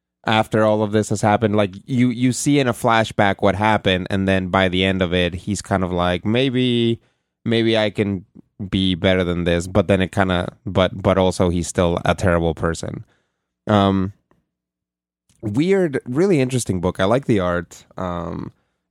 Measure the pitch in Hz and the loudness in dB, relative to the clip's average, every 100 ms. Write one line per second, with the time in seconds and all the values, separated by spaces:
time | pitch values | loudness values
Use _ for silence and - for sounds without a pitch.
0 | _ _ - 110 110 110 107 107 104 107 | _ _ -2 0 0 2 2 2 0 0
1 | 101 104 110 104 110 104 101 98 - 127 | -2 0 2 2 2 0 0 -4 -4 0
2 | 123 117 127 120 147 143 127 110 123 113 | 0 2 -2 0 0 2 2 0 0 2
3 | 110 - 101 95 101 92 107 104 98 90 | 0 0 0 2 0 2 2 2 2 0
4 | 90 98 95 95 92 95 92 90 95 95 | 0 -2 0 0 0 2 2 2 0 0
5 | 90 90 87 87 - 98 - 98 92 90 | 0 0 0 -4 -6 -8 -2 -2 0 0
6 | 90 90 104 120 135 123 127 120 117 113 | 0 -2 -2 0 0 0 0 0 0 -2
7 | _ _ _ _ 117 113 113 110 107 101 | _ _ _ _ -2 0 2 2 0 -2
8 | 101 95 - - _ - 95 95 95 87 | -2 -2 -8 -20 _ -14 -4 0 0 0
9 | 95 92 87 87 87 85 92 101 87 95 | 2 2 0 -2 0 -2 0 -2 2 0
10 | 92 - 95 90 - - 107 92 90 101 | 0 -2 0 0 -4 -10 -4 0 0 0
11 | 98 92 92 - 92 87 82 - 87 85 | 0 2 2 2 0 0 -2 0 0 0
12 | - 87 98 85 82 78 85 82 - - | -2 0 0 2 0 -2 -4 -4 -8 -12
13 | - _ _ _ _ _ - 104 98 98 | -16 _ _ _ _ _ 0 4 4 2
14 | 95 - _ _ _ _ _ _ _ _ | -2 -8 _ _ _ _ _ _ _ _
15 | _ _ _ _ 110 107 175 196 175 131 | _ _ _ _ -6 -2 2 2 0 -2
16 | - 127 196 156 127 127 - 92 87 - | -4 0 2 2 2 -2 -2 -2 -2 0
17 | 95 127 139 107 90 87 87 - _ - | 0 0 2 0 0 -2 -6 -16 _ -10
18 | 92 87 85 87 - - _ _ _ | -8 -6 -8 -10 -12 -16 _ _ _